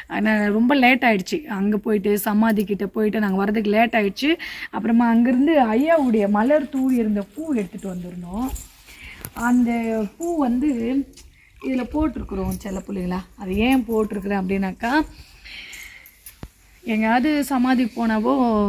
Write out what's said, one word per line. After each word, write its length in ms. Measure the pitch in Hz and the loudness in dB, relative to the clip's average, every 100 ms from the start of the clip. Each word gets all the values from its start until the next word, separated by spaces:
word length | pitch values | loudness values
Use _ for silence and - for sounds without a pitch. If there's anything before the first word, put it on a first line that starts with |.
| - | -10
ஆனா 400 | - 214 214 208 | -2 0 0 0
ரொம்ப 280 | 208 247 | 2 2
லேட் 280 | 285 247 254 | 4 4 4
ஆயிடுச்சு. 420 | 247 208 180 185 | 4 0 0 -6
அங்க 320 | - 196 202 208 | -4 -2 0 0
போயிட்டு 420 | 233 214 202 208 | 0 0 0 0
சமாதி 460 | 220 208 226 214 | 0 2 2 2
கிட்ட 220 | 196 196 196 | 0 -2 -4
போயிட்டு 340 | 220 214 220 | -2 0 0
நாங்க 160 | 208 190 | 0 0
வர்றதுக்கு 340 | 202 214 208 | 0 0 2
லேட் 260 | 208 233 233 | 2 2 2
ஆயிடுச்சு. 340 | 202 190 285 339 - - - | 0 -2 -2 -2 -4 -12 -10
அப்புறமா 380 | - 220 233 233 | -6 0 2 4
அங்கிருந்து 480 | 233 240 254 285 311 | 4 4 4 4 4
ஐயாவுடைய 640 | 233 220 311 330 262 220 202 | 4 2 2 2 4 2 2
மலர் 400 | 208 233 302 254 | 2 2 2 0
தூவி 280 | 262 262 247 | -2 0 2
இருந்த 280 | 214 208 196 | 0 -2 -4
பூ 180 | - 320 | -10 -4
எடுத்துட்டு 360 | 247 196 202 190 | -4 -4 -8 -10
வந்திருந்தோம். 600 | 180 175 175 175 196 262 - - - - - - - - | -10 -10 -12 -10 -8 -6 -8 -12 -20 -20 -20 -20 -18 -16
அந்த 360 | - 233 247 240 233 226 226 208 - | -6 0 2 2 0 -2 -2 -4 -6
பூ 200 | 339 330 | -4 0
வந்து 300 | 262 247 302 240 226 269 269 - - - _ - | 0 0 0 0 0 -2 -4 -10 -20 -20 _ -10
இதுல 200 | 262 262 240 | -4 -4 -2
போட்டிருக்கிறோம் 640 | 202 220 220 - 196 190 185 | -2 -2 -2 -8 -6 -4 -6
செல்ல 200 | 202 190 | -8 -10
பிள்ளைங்களா. 380 | 185 196 180 180 185 - | -8 -6 -4 -6 -8 -12
அது 200 | 196 196 | -6 0
ஏன் 280 | 240 269 226 | 2 2 2
போட்டிருக்கிறேன் 520 | 220 214 202 196 202 | -2 -2 -4 -4 -2
அப்படின்னாக்கா, 500 | 185 196 190 - 233 294 311 - - - - - - - - - - _ - - - _ _ _ | -2 -2 -2 -4 -2 0 -2 -8 -20 -20 -20 -18 -18 -18 -20 -20 -20 _ -20 -18 -18 _ _ _
எங்கேயாவது 600 | - 220 220 240 285 294 | -4 0 2 2 2 0
சமாதி 400 | 285 269 254 254 | 0 0 2 2
போனாவோ, 500 | 247 - 233 220 226 269 240 214 | 0 -2 0 0 2 2 2 2